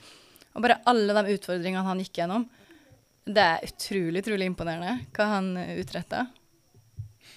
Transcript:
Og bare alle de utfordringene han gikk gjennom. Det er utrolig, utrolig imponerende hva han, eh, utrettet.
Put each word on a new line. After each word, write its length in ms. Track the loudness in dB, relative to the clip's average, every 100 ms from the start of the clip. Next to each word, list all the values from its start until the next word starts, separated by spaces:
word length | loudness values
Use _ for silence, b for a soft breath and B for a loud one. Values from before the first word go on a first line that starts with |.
| B B B B B 0
Og 80 |
bare 160 | 2 4 4
alle 260 | 4 4
de 200 | 2 2 -2
utfordringene 480 | -2 -4 -2 -2
han 160 | -2 -2
gikk 220 | -4 -4
gjennom. 240 | -2 -2 -4 B B -20 B B _ _ 0
Det 160 | 4
er 200 | 4 4 -4
utrolig, 540 | -10 -4 -2 0 -2
utrolig 240 | -2 -2 -2
imponerende 500 | -2 -4 -4 -4 -4 -4 0
hva 100 | 2
han, 220 | 2 0 -4
eh, 180 | -6 -6
utrettet. 520 | -6 -8 -4 -4 -4 -8 _ _ _ -20 _ -16 -16 -18 B